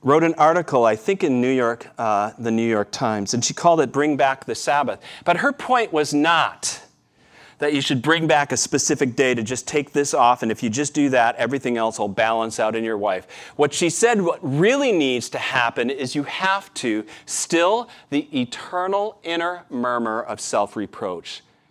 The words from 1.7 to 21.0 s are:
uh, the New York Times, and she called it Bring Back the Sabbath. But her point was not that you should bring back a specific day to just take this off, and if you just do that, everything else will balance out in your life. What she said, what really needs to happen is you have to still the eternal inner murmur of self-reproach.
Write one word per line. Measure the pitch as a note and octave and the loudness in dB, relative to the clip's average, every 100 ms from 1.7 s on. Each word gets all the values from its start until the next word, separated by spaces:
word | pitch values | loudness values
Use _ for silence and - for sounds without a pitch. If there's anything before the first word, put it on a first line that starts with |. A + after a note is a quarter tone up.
| A#2 - - | -2 -10 -6
uh, | A2+ G#2 G#2 - | 0 0 -2 -4
the | A#2 | -2
New | A2+ A#2 | 0 2
York | G#2+ G2+ | 0 -2
Times, | - A#2+ G#2+ G2 | -2 -2 -2 -2
and | A#2+ - | -2 -2
she | |
called | - F3 E3 | 0 4 4
it | C3 | 2
Bring | C3+ D3+ C#3+ | 0 0 2
Back | C3+ C3+ | 0 0
the | - | -6
Sabbath. | A2+ - D3 C3 G2 - - | -6 -2 0 0 -6 -12 -6
But | - E3+ | -2 0
her | C#4+ | 0
point | C#4 - B3 A3 | -4 0 0 2
was | D#3 D3 | 0 0
not | D3 D#3+ E3+ A#2 - - - - _ _ _ _ - - - | 2 4 4 2 -2 -8 -10 -16 _ _ _ _ -20 -20 -4
that | D3 | 0
you | D3 | 0
should | C#3 C3+ | 0 0
bring | B2 E3 D#3+ | 2 2 4
back | D3+ C#3+ | 2 2
a | B2+ | -2
specific | - C#3+ - C#3+ C3+ A#2 | 0 0 0 0 0 2
day | C3 | 2
to | A#2+ | 2
just | G#2+ B2+ - | -2 -6 -4
take | D3+ C#3 | -4 -2
this | C#3+ C#3 | -2 0
off, | D3+ A#2+ B2 | 4 4 4
and | A2+ | 0
if | G#2+ | -2
you | A#2+ | -4
just | A2 C#3+ | -2 -2
do | D3+ C#3+ | 0 2
that, | B2+ A#2 - | 4 4 2
everything | A#2 C#3 C3 A#2+ | -2 -2 -2 -2
else | A2+ A2 | -2 -2
will | G#2 | -4
balance | G2 A2+ A2+ A2+ A2 | 0 0 0 -2 -2
out | A2 A2+ | -2 -2
in | |
your | A2+ G#2+ | -4 -2
life. | G2+ F#2 - - - - | -2 -4 -6 -18 -12 0
What | D3 | 0
she | - E3+ | 2 -2
said, | - A3+ A#3 | 2 2 4
what | E3+ D#3 | 0 -2
really | D3+ C#3 G3+ C#4 C#4 | -4 2 2 4 2
needs | F#3 C3+ B2 - | 2 2 0 -4
to | C3 | -8
happen | - C3 A#2 - A#2+ | -4 0 0 0 -4
is | C#3 B2+ D3+ | -4 -4 -4
you | |
have | C#3 - F#3+ G3 - | -6 -4 -2 -2 -6
to | - B2 G#2+ G#2+ - - | -6 -4 -4 -6 -14 -10
still | - - E3 F3 A3 A3+ - _ | -8 -2 2 2 2 -4 -16 _
the | C#3+ D3 C3+ | -6 -4 -4
eternal | B2 - - F3+ F#3 G3 G#3 A3 | -6 -8 -8 -6 -2 -2 -4 -8
inner | E3 E3+ E3+ F3+ - | -6 -4 -4 -6 -10
murmur | B2 B2 A#2+ A#2 A2 | -4 -2 -2 -2 -4
of | A#2 G#2 | -6 -8
self-reproach. | - A#2 G2+ A2+ G2 - | -2 -2 -2 -4 -8 -8